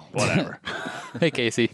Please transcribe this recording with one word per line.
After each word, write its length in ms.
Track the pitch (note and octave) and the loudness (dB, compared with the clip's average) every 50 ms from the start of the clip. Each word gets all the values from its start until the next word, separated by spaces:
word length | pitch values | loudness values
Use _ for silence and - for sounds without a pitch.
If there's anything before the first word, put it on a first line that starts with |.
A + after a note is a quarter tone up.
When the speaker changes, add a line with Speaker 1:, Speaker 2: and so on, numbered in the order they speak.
| - - | -12 -6
Speaker 1:
Whatever. 480 | - - G#2 G2 - F3 D#3 - - - - - - - - - | -2 0 2 2 2 2 0 -2 -6 -12 -10 -10 -8 -8 -8 -8
Speaker 2:
<laughs> 320 | - - - - - A#2 | -10 -10 -12 -8 -2 0
Hey, 100 | E3+ D#3 | 2 2
Casey. 400 | - - A#2+ A#2 - - A#2 A2+ | 2 2 0 2 2 2 2 2